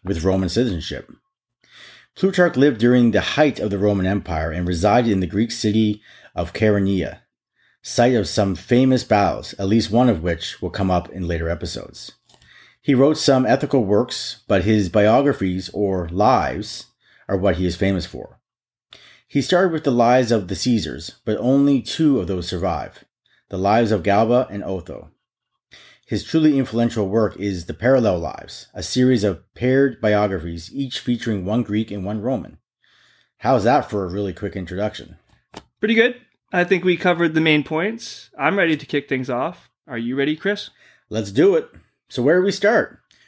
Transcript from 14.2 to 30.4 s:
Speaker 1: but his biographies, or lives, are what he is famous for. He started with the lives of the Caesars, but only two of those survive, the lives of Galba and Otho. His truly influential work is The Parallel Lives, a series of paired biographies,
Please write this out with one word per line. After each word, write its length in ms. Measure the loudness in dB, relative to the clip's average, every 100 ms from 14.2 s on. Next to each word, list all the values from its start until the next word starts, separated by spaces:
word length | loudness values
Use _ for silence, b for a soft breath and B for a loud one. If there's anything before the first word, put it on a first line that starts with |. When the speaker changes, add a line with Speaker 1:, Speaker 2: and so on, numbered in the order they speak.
| -10 -14 -2
Speaker 1:
but 200 | 0 2
his 240 | 2 2
biographies, 800 | 2 4 4 2 0 -2 -4 -6
or 360 | -4 -2 -2 -4
lives, 800 | 0 2 4 0 -6 -10 -12 -18 _ b b -6
are 80 | 0
what 180 | 0 0
he 100 | -2
is 120 | 0
famous 280 | 0 -2 -6
for. 360 | -12 -16 _ _ _ _ _ _ B B B B
He 160 | -4
started 300 | 0 2 2
with 140 | 0 0
the 60 |
lives 420 | 2 4 4 4
of 160 | 0 0
the 60 | -4
Caesars, 580 | 0 0 -2 -10 -14 -10
but 140 | -6 -2
only 440 | 2 2 4 2
two 380 | -2 0 2 2
of 80 | 0
those 180 | -4 -4
survive, 600 | -4 -4 -4 -8 -16 _ _ _ _ _
the 100 | -2
lives 340 | 2 2 2
of 100 | 0
Galba 440 | 2 2 4 2 0
and 160 | -6 -8
Otho. 460 | -8 -10 -16 -18 _ _ _ _ _ _ b b b _
His 200 | -6 -2
truly 340 | 2 2 2
influential 480 | 0 0 0 0 -2
work 300 | 0 0 -2
is 300 | -6 -6 -10
The 60 |
Parallel 460 | -2 2 2 2 0
Lives, 480 | -4 -10 -16 -20 -16
a 100 | -12
series 400 | -6 2 2 4
of 180 | 0 -2 _
paired 480 | -4 0 2 2 0
biographies, 680 | 0 2 2 -2